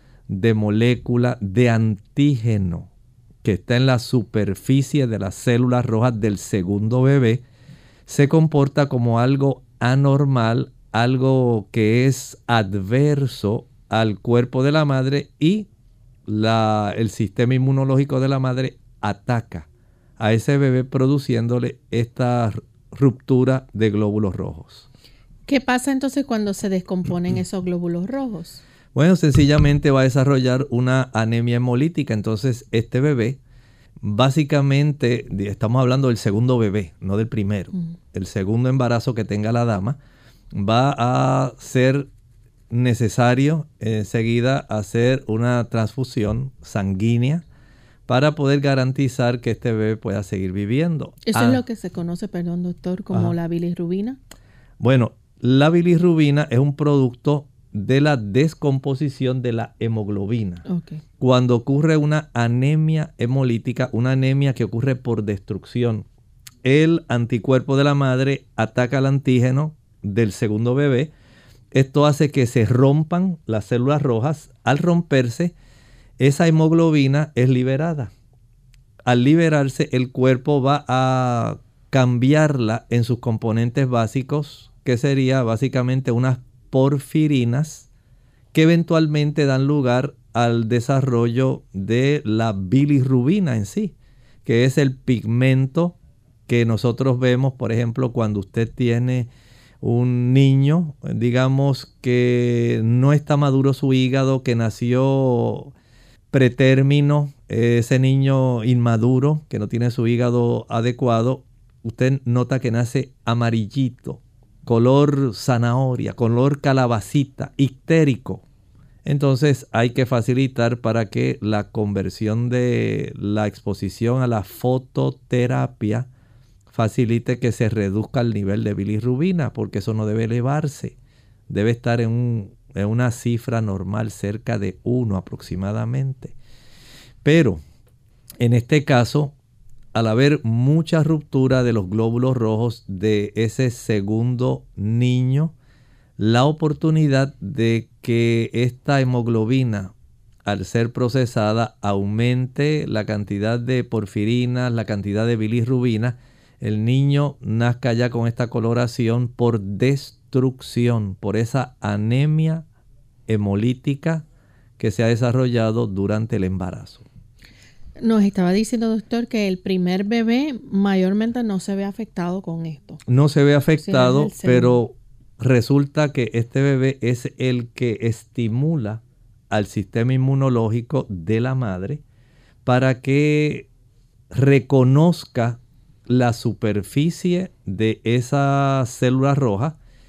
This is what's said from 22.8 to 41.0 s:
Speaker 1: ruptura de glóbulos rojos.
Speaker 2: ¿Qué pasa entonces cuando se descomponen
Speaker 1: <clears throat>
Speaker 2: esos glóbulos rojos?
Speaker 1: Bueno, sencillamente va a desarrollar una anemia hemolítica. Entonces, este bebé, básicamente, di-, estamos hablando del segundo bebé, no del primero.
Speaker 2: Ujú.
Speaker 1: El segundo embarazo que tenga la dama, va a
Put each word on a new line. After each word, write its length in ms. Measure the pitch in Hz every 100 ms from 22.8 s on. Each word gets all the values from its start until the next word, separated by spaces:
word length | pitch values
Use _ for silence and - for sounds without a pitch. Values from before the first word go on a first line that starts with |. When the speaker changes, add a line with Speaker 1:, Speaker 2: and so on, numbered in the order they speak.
| _
Speaker 1:
ruptura 720 | - 135 127 - 127 127 131 -
de 180 | 104 110
glóbulos 460 | 104 107 107 101 -
rojos. 520 | 92 82 - - _ _ - - _ - -
Speaker 2:
¿Qué 140 | 277
pasa 300 | - 247 277
entonces 340 | 269 277 277
cuando 300 | - 220 208
se 140 | 196 202
descomponen 680 | 185 - 185 180 175 180 185
Speaker 1:
<clears throat> 0 |
Speaker 2:
esos 260 | 180 190
glóbulos 420 | 180 175 175 170 190
rojos? 560 | 269 262 180 170 - - _ _
Speaker 1:
Bueno, 220 | - 165 180
sencillamente 760 | 156 139 143 147 143 143 147
va 120 | 135
a 20 |
desarrollar 600 | 131 135 131 135 127 127 -
una 400 | 120 127 131 127
anemia 420 | 110 113 117 120 120
hemolítica. 560 | 123 123 160 - 139
Entonces, 520 | 107 107 110 135 117 -
este 280 | 113 - 127
bebé, 400 | 147 131 110 135 _ - - _ _ - 104 104
básicamente, 1120 | 135 143 143 147 139 139 147 143 117 117 -
di-, 160 | 95 101
estamos 320 | 98 107 123
hablando 280 | 123 131 131
del 100 | 117
segundo 400 | 107 101 123 127
bebé, 340 | 107 104 87 -
no 160 | 98 101
del 120 | 113
primero. 420 | 113 98 104 -
Speaker 2:
Ujú. 240 | 185 165 170 _
Speaker 1:
El 140 | - 92
segundo 420 | - - 113 127
embarazo 460 | 131 120 117 131
que 100 | 113
tenga 260 | 101 104 107
la 140 | 117
dama, 340 | 117 101 104 - - _ - _ -
va 420 | - 101 117 139
a 580 | 139